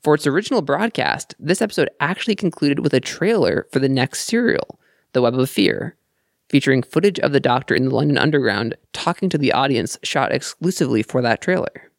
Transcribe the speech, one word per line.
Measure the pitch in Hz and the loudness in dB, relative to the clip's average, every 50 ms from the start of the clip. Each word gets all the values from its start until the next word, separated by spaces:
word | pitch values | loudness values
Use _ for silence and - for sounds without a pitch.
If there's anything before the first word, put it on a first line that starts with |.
| _ | _
For | 151 151 | 2 2
its | 147 - | 4 2
original | 147 135 170 214 - 277 226 | 0 0 0 -2 0 -2 -2
broadcast, | 156 135 143 156 208 233 - - - - - - - _ - _ | 2 0 0 0 0 -2 -2 -2 0 0 0 -2 -6 _ -16 _
this | - 147 185 - | -2 -2 0 0
episode | 226 214 - - 147 - _ _ | 0 -2 0 0 0 0 _ _
actually | 143 151 190 - - - 208 | -2 -2 -2 -4 -2 -4 -2
concluded | - - 175 160 - - 143 143 - | 0 -2 -4 -2 0 0 0 0 2
with | - 147 135 | 0 2 2
a | 131 | 0
trailer | 127 - - - 165 202 233 208 143 87 82 - - _ - | 0 -2 -6 -2 -2 0 2 2 2 2 0 0 -4 _ -2
for | 135 | 0
the | 135 135 | 0 2
next | 135 131 123 - - - | 2 0 0 -2 -4 -8
serial, | - - - 233 247 226 - - - _ - _ _ _ _ _ _ _ | -6 -2 0 0 2 2 0 0 -2 _ -14 _ _ _ _ _ _ _
The | _ 127 | _ 2
Web | 123 117 123 | 2 2 2
of | 131 127 135 | 2 0 0
Fear, | - - 202 - - - - 170 - _ _ _ _ _ _ _ _ _ _ _ | 0 0 0 0 0 -2 -4 -8 -10 _ _ _ _ _ _ _ _ _ _ _
featuring | - 139 - 135 131 131 120 | 0 2 2 4 0 0 0
footage | _ - 165 170 208 180 - | _ -2 0 0 0 0 0
of | - 139 143 | -2 0 0
the | 135 | 2
Doctor | - 131 123 127 135 - - | 2 2 0 0 0 0 0
in | - 131 131 | 0 0 0
the | 131 | 0
London | 120 143 147 143 | 0 2 2 2
Underground | - - 151 151 143 127 117 101 101 113 113 - _ _ _ - | 2 2 2 2 2 0 0 0 0 -2 -4 -6 _ _ _ -14
talking | - - 165 175 - - | -4 -4 -4 -2 -2 -2
to | 185 - | -2 0
the | 151 147 - | 0 0 2
audience | - - 139 139 139 107 90 - - - | 2 2 2 2 0 0 0 -2 -6 -8
shot | - - - 143 135 - | -8 -4 -2 -2 0 0
exclusively | - 135 - - - _ - - 185 - 170 127 123 110 110 | -2 -2 -4 -6 -10 _ -4 -2 0 0 0 0 2 0 -2
for | - - 131 | 0 -2 0
that | 123 117 113 - | 2 2 0 0
trailer. | - - 185 185 - - _ - - _ _ | 0 -2 0 0 -2 -6 _ -14 -20 _ _